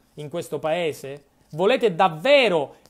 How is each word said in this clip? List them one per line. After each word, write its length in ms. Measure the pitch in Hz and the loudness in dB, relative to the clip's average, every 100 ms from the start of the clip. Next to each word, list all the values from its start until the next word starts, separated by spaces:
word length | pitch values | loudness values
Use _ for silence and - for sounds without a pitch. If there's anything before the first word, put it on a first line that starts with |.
| _ | _
in 140 | - 147 | -18 -10
questo 300 | 170 160 147 | -10 -8 -6
paese? 640 | 156 175 165 131 135 143 _ _ _ | -4 -2 -4 -6 -12 -16 _ _ _
Volete 440 | 151 196 254 233 | -2 0 2 0
davvero 840 | 165 190 156 240 285 226 165 135 - | 2 0 2 4 4 4 0 -2 -10